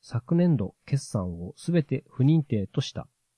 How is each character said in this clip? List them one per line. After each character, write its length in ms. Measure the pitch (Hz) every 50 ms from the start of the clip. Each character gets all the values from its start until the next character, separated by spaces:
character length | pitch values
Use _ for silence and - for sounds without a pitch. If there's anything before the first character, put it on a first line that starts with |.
昨 340 | _ - - 117 - - 170
年 220 | 170 175 180 165
度 180 | 120 101 92 - _ _
決 180 | - - 139 -
算 380 | - - 110 92 90 87 85 85
を 100 | 90 -
す 160 | - - - 170
べ 100 | 175 147
て 220 | - - 131 - _
不 140 | - - 127
認 200 | 139 160 165 143
定 240 | - 123 107 98
と 140 | - - -
し 120 | 139 - -
た。 140 | - - - _ _ _ _ _